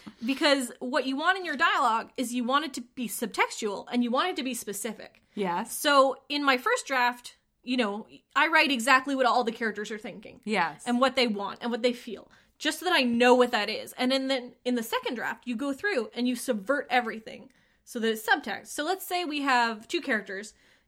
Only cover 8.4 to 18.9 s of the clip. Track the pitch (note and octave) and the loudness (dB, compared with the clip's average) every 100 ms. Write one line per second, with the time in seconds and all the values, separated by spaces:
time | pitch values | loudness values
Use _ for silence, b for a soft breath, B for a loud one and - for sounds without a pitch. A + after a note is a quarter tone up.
8.4 | D#4 D#4+ D#4 C4+ A#3 C4 C#4 C4+ B3 A3+ | 4 4 4 2 4 4 4 2 4 4
9.4 | A#3 A3+ A3+ G3+ G#3 A3 G#3+ F#3 - - | 0 -2 -4 -4 -8 -10 -12 -16 -18 -14
10.4 | G#3 G#3 E3 D3+ - A#3+ B3+ B3+ B3 G3+ | -2 0 0 -2 -2 2 2 4 0 0
11.4 | G3 - A#3+ A#3 B3 B3 - G3 - b | -4 -6 -6 0 0 -2 -10 -14 -16 b
12.4 | b - D4 D#4 E4+ E4 B3+ A#3 B3 B3 | b -6 -4 -2 2 2 2 4 6 8
13.4 | B3 A#3 G#3 G#3+ - - B3+ C4+ C4+ C4+ | 6 2 -2 -6 -8 -2 0 0 0 -4
14.4 | B3 - B3 B3 A3+ B4 B4+ B3+ C#3 - | -4 -8 -2 -2 -2 -4 -2 -4 -6 -8
15.4 | - A3 C#4+ C4+ G#4 E4 G#3+ - B3 B3 | -6 -4 -2 -2 -2 -2 -2 -2 -2 -2
16.4 | - A3 F#3+ C#4 - B3+ A3+ A3 - - | -2 -2 0 -2 2 0 0 -8 -12 -18
17.4 | - _ _ _ - B3 A3 A3 - F#4 | -20 _ _ _ -12 -4 -2 -2 0 0
18.4 | A3+ F#3+ - - D4+ | 0 -8 -8 -6 -2